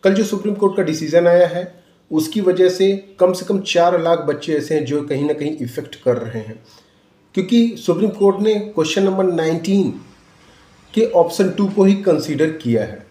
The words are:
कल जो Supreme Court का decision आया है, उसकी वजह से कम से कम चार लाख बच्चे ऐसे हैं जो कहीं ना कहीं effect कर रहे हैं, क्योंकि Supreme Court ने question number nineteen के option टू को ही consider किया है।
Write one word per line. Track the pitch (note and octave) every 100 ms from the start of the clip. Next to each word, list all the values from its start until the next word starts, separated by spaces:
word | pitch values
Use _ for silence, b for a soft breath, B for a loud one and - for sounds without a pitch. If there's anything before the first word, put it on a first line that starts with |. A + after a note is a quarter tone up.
कल | G3
जो | G3
Supreme | G#3 G3+ G#3 G3+
Court | G3 -
का |
decision | D#3+ D#3 D#3 E3+ F3
आया | F3 E3+
है, | E3+ F3 b b b _
उसकी | D#3 D#3 G#3+
वजह | F#3 F3+ F#3
से | F3+ F#3+ G3 - -
कम | F3+
से | F3+ -
कम | G3+
चार | - F3 E3+ F3
लाख | E3 E3+
बच्चे | D3 D3 -
ऐसे | D3+ D3+ D#3
हैं | B2+
जो | D3
कहीं | C#3+ C3+ D3
ना |
कहीं | D3+ D3 D#3
effect | A#2+ - C#3 -
कर | B2+ A#2
रहे | A2+ A2+
हैं, | G#2+ A2 b b b b b b _ -
क्योंकि | F#3 A#3+ A#3 G#3+
Supreme | - E3+ G#3
Court | - G3 F#3+
ने | G#3+ G#3
question | G3+ - D#3+ -
number | G3 F#3+ F#3
nineteen | E3+ D#3+ E3 F#3+ G3 D3+ - - _ _ b b b b b _
के | - A3+ F3
option | E3+ - F#3+
टू | F3+ G3
को | G3+
ही | F#3+ G3
consider | F#3+ D3+ - C#3 D#3 D#3
किया | B2 A2+
है। | G2 - -